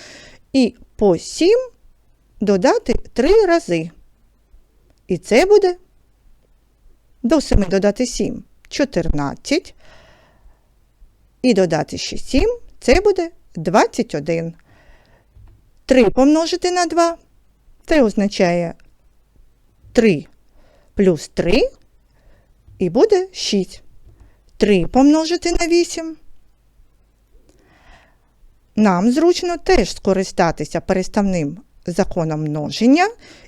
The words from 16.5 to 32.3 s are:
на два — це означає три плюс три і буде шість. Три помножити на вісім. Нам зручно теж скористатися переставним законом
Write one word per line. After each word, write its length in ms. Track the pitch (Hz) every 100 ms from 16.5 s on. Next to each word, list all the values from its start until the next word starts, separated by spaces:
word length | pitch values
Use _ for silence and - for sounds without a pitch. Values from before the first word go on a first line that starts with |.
| 359 359
на 140 | 359 349
два — 320 | 330 339 339 _ _ _ _ _ - -
це 180 | 320
означає 680 | 226 202 202 - 180 175 170 - _ _ _ _ _ _ _ _ _ _ -
три 320 | - 226 151 - _ _ _ _ _ _
плюс 340 | - 185 160 -
три 420 | - 170 220 508 - _ _ _ _ _ _ _ _ _ -
і 100 | 180
буде 380 | 190 440 381 381
шість. 500 | - - 202 180 - - - - - - _ _ -
Три 300 | 208 196 170
помножити 640 | 247 277 311 320 339 349
на 160 | 339 339
вісім. 480 | 339 339 - 330 311 - - _ _ _ _ _ _ _ _ _ _ _ _ _ _ - - _ _ _ _ - _ _ -
Нам 360 | 214 175 220
зручно 460 | 254 339 349 359 339
теж 380 | - 381 190 -
скористатися 840 | - 185 190 - 170 - 151 170
переставним 760 | - 185 180 220 196 180 147 170 - _ -
законом 560 | 170 180 - 160